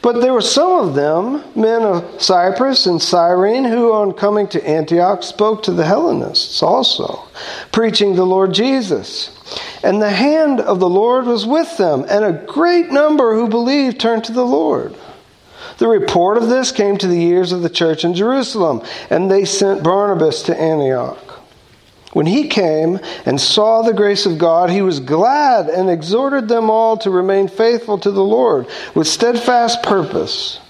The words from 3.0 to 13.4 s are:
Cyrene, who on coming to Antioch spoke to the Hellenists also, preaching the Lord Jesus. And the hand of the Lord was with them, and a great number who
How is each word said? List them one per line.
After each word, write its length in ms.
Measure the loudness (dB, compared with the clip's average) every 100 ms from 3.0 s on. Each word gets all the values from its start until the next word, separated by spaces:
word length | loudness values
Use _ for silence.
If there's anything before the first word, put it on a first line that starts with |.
Cyrene, 640 | 0 2 2 2 2 2
who 280 | 0 2 2
on 220 | 2 0
coming 340 | 0 0 0 -2
to 180 | -4 -2
Antioch 560 | -2 0 2 2 0
spoke 400 | -6 -2 0 0
to 80 | -2
the 120 | -2
Hellenists 760 | 0 0 0 -2 -2 -4 -4 -2
also, 580 | 0 2 0 -2 -6 -8 -14 -16 -14 -14 -4
preaching 460 | 0 0 2 2 2
the 80 |
Lord 300 | 2 2 2
Jesus. 760 | 2 0 0 -2 -4 -6 -10 -12 -12 -16 -14 -14 -4
And 160 | -2 0
the 100 | 0
hand 500 | 0 2 2 2 0
of 200 | 0 0
the 80 | 2
Lord 380 | 2 2 0 0
was 180 | -2
with 320 | 0 -2 -2 -2
them, 300 | 0 0 0
and 160 | 0
a 200 | 0 -2 -6
great 440 | -2 2 2 2
number 440 | 2 2 2 2
who 120 | 2